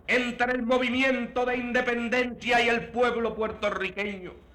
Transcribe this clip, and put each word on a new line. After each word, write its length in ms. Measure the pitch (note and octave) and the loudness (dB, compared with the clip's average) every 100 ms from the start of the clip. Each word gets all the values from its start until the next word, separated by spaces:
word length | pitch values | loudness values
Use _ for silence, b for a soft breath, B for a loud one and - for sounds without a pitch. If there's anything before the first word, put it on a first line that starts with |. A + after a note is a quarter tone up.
| - | 0
entre 460 | A#3+ B3 A#3 B3 | 0 0 0 0
el 80 | B3+ | 0
movimiento 840 | A#3 B3+ B3 B3+ C4+ B3+ A#3+ - B3 | 2 2 2 2 2 2 -2 -2 0
de 120 | B3 | -2
independencia 1040 | A#3+ A#3+ B3 A#3+ A#3 B3+ B3 A#3 A3 A#3+ | 0 0 0 0 0 0 0 -2 2 2
y 80 | A#3 | 4
el 200 | A#3 A3+ | 2 0
pueblo 460 | A3+ A#3+ A#3 A3+ G#3+ | 2 2 2 -2 -2
puertorriqueño, 1000 | A3 G#3+ G#3 F#3+ F#3+ F#3+ G#3 G3 F3 - - | -4 -2 -2 -2 -4 -4 -6 -6 -10 -16 -20